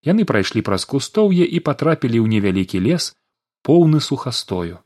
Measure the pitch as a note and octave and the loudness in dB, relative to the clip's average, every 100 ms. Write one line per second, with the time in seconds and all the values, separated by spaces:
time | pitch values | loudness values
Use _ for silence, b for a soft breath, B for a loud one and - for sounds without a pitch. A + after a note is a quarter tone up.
0 | D3 G#3 G3+ G#2+ F#2 A2+ G#2 F#2+ - C#3 | 0 0 2 0 0 -4 -2 -4 -2 -6
1 | - - G#3+ F3+ F3 E3+ D#3 C#3 D3 D#3 | -4 0 2 2 2 0 -4 -2 -2 0
2 | B2+ A#2 A2 A2 G2+ F#2+ F#2 F#2+ G2 E3+ | 0 0 2 2 0 0 -2 -2 0 -2
3 | - _ _ _ _ _ - E3+ E3 D#3 | -4 _ _ _ _ _ 2 4 6 2
4 | - C#3 - A#2+ - F#2 E2+ F2 | 0 -6 -6 -8 -6 -6 -6 -10